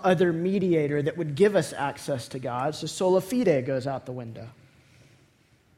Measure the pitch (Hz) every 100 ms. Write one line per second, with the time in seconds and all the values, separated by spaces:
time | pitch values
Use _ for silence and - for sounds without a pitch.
0 | 190 180 180 165 185 196 185 165 143 147
1 | 143 170 156 139 208 196 - - 139 -
2 | - 127 - 131 127 123 143 147 156 -
3 | 185 185 185 247 208 143 123 131 131 131
4 | - 127 113 110 113 - - _ _ -
5 | - _ _ _ _ _ _